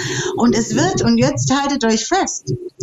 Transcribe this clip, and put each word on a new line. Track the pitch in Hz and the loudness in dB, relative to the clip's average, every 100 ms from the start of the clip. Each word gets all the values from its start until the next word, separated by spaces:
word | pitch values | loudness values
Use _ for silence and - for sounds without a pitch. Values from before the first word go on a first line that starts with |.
| - - - - | -2 -4 -4 0
und | 240 220 | 2 2
es | - | 0
wird, | - 349 381 | 0 0 2
und | 233 233 | 2 2
jetzt | 262 269 - | 2 0 0
haltet | 269 285 285 | 0 0 0
euch | 226 220 - | 0 0 0
fest, | 381 294 - - - - - | 0 -2 -6 -6 -8 -8 -8